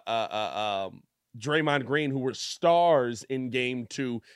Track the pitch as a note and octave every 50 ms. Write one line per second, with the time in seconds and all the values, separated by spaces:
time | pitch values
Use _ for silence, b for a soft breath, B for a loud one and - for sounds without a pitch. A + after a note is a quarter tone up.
0 | - - A2+ A2+ A2 - - G#2+ G#2+ E2+ C2+ G2 G#2+ G#2+ G2+ G2 G2 F#2+ - -
1 | - _ _ _ _ _ - A#2 G#2+ C#3+ D3 D#3+ D#3 D3+ C#3+ C#3+ B2+ A#2 C#3 D3+
2 | D3+ C#3 C3+ C3+ B2+ C3 A#2+ - - - - - - E3+ E3+ E3+ F3 F3 D#3+ C#3
3 | B2 A#2+ A#2+ G#2+ - - C3+ C3 C3 B2+ A#2 C3 B2+ B2 B2+ B2 A#2+ - - -
4 | C3+ B2+ A#2+ A2+ b b b